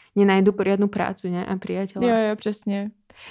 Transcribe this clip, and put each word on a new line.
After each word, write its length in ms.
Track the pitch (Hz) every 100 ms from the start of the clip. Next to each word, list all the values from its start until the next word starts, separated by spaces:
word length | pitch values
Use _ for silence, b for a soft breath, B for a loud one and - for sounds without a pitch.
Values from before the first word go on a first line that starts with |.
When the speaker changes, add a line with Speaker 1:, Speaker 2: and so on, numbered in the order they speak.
| b -
Speaker 1:
nenajdu 360 | 202 190 190
poriadnu 360 | 202 190 196 202
prácu, 400 | 202 185 190 180
ne? 160 | 180 -
A 100 | 190
priateľa. 520 | 190 185 196 - 240
Speaker 2:
Jo, 220 | 226 220
jo, 60 | 214
přesně. 560 | 214 208 - 202 208 - _ B B